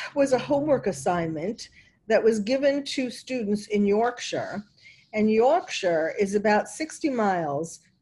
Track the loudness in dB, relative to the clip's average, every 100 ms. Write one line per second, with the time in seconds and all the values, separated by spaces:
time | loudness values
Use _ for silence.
0 | -6 0 2 2 2 0 2 0 0 -2
1 | -2 0 -2 -4 -6 -8 -14 -20 _ _
2 | 0 2 4 2 0 2 2 0 -4 -4
3 | -4 -6 -8 -4 -2 -2 -2 0 2 2
4 | 0 -2 -6 -6 -6 -8 -12 _ -20 -20
5 | _ 0 2 4 4 4 0 -4 0 0
6 | 0 -2 0 0 2 2 0 -8 -10 -4
7 | -2 0 0 0 -2 -4 -6 -12 _ _